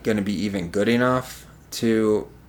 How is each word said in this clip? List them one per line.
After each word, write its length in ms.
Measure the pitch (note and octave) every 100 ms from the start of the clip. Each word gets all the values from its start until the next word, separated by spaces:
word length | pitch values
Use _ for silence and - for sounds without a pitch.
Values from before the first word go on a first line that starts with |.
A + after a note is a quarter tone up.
gonna 200 | - G#2+
be 120 | G2 F2+
even 240 | G#2 G2 E2+
good 180 | G2 G#2
enough 580 | A#2+ B2+ B2+ B2+ - - - -
to 560 | - A#2 A2 G#2+ G#2+ - -